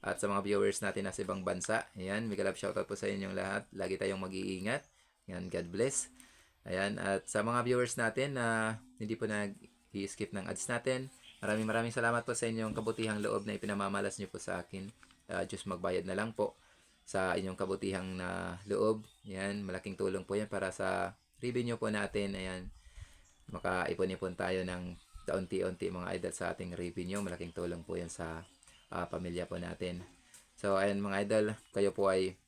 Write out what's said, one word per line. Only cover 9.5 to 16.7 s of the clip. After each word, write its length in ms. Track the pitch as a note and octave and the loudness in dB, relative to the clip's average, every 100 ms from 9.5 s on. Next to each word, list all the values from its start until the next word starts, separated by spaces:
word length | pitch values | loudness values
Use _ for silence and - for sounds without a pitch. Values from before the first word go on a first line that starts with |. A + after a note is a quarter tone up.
| G2 - _ _ G2+ G2 - G#2 G2+ | -4 -16 _ _ -4 -4 -4 -4 -4
ng 140 | F2+ | -4
ads 160 | - - | -4 -2
natin, 400 | A#2+ C3 C3 C3 - - - | 0 2 0 -2 -12 -20 -6
maraming, 300 | G#2 G#2+ A2 | 0 2 4
maraming 220 | A2+ A#2 A2+ | 2 2 2
salamat 320 | A#2 A#2 A#2 | 4 2 2
po 80 | A#2 | 0
sa 160 | A#2 | 0
inyong 240 | A2+ A2 G#2+ | 0 0 0
kabutihang 480 | A2 A2+ A2 G#2+ | -2 0 2 2
loob 240 | G#2 G#2+ G#2 | 2 0 0
na 80 | G2+ | -2
ipinamamalas 640 | G#2 G2+ G2 G2+ G2+ - | 0 0 0 2 0 -2
nyo 80 | G2+ | -8
po 160 | - | -8
sa 160 | - F#2 | -4 -4
akin. 320 | F2 F#2+ G2 - - - _ | -4 -8 -8 -12 -20 -20 _
Ah, 160 | F2+ F#2+ | -2 -2
Diyos 160 | F#2+ | -4
magbayad 400 | - F2+ F#2 F2+ | -4 0 2 2
na 160 | F2+ F#2+ | 2 0
lang 160 | A2 A2 | -2 0
po, 240 | G#2 - - | -2 -2 -20